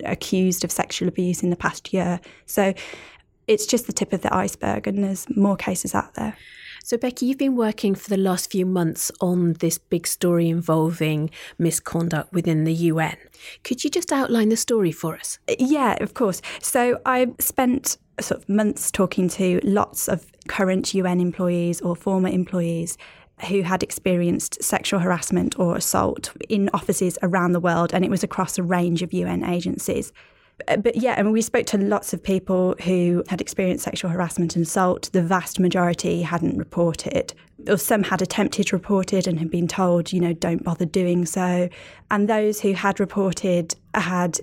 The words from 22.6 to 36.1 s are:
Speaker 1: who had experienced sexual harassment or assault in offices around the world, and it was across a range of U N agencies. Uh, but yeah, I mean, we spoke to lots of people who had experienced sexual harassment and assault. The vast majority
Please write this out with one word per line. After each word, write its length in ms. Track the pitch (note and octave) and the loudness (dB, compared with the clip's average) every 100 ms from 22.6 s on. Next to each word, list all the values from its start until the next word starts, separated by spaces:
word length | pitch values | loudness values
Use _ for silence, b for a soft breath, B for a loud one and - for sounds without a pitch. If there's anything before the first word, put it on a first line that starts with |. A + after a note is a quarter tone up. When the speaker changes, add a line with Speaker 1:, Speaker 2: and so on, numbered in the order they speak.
| E3+ E3 E3+ - B B B _ - | 0 -2 -4 -8 B B B _ -2
Speaker 1:
who 120 | G3 | 0
had 220 | F3 F#3 | 2 0
experienced 800 | - - - F3+ F3 F3 - - | -2 -2 0 2 2 0 -4 -6
sexual 360 | - - - G3+ | -2 -2 0 0
harassment 600 | F3+ F3 - F3+ F3+ - | 2 0 0 0 0 0
or 160 | F3+ - | 0 0
assault 580 | - - - - - - - | 0 2 0 -2 -8 -12 -4
in 200 | G#3 G3 | 0 0
offices 460 | - - F#3 F#3 - | 0 -2 0 0 0
around 300 | F#3 F#3 F3 | 0 2 2
the 80 | F3 | 2
world, 340 | F3 E3 E3+ | 2 2 2
and 100 | F3+ | 2
it 60 | F#3 | 2
was 140 | F#3+ | 0
across 340 | - - F#3 - | -2 -2 -4 -2
a 60 | |
range 400 | F3 F3+ F3 E3 | 0 2 2 0
of 100 | F3 | -2
U 140 | F3+ F3+ | -2 -2
N 160 | F3 | -2
agencies. 680 | - F3 F3 - - C#3 - b b b b b - | -2 -2 -2 -4 -2 -4 -4 b b b b b 0
Uh, 80 | - | 2
but 200 | A3 - | 2 0
yeah, 180 | A#3+ - | 0 2
I 60 | |
mean, 120 | G#3 | 2
we 100 | A3 | 2
spoke 240 | A3+ A#3+ A#3+ | 2 0 0
to 100 | G3+ | 0
lots 360 | G3+ G3+ - | 2 0 -2
of 100 | F3+ | -6
people 500 | - F#3+ F#3+ F#3 F#3 - | -2 -2 0 2 2 0
who 400 | F3 F#3 F3 F3 - | 0 2 2 2 -2
had 120 | F3+ | -4
experienced 440 | - - F#3 F#3 | -4 -2 0 0
sexual 260 | - - F#3 | -4 -4 -4
harassment 460 | E3+ E3+ - E3+ E3+ | -2 -2 -2 -2 0
and 100 | D#3+ | 0
assault. 460 | - F3+ F3+ - | 2 2 0 0
The 80 | F#3+ | 0
vast 380 | E3+ F#3 - - | 2 0 0 2
majority 640 | F3+ F#3+ F3 F3 F3 | 2 4 2 0 0